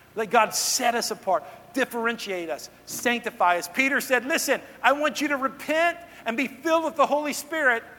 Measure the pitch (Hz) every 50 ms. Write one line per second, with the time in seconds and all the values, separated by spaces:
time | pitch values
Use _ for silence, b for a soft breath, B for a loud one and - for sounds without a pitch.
0 | B B B 220 226 185 233 233 214 185 - - - - - - 247 240 233 233
1 | - - 214 - - 196 180 156 B B B B B B - 269 247 - 240 233
2 | 226 226 233 - - 202 185 180 170 160 147 135 - - - - - - - -
3 | - 240 240 233 233 220 - - 196 175 175 175 165 - - 254 269 269 277 247
4 | - - 254 240 226 269 330 - - 285 254 - B B B B - 247 277 294
5 | 302 302 - - 285 294 294 269 262 262 - - - - 302 320 339 349 339 -
6 | - B B B B 226 233 233 269 - - - - 330 320 330 320 294 - -
7 | 262 - 277 294 302 294 247 - - - 330 320 294 262 233 226 - - -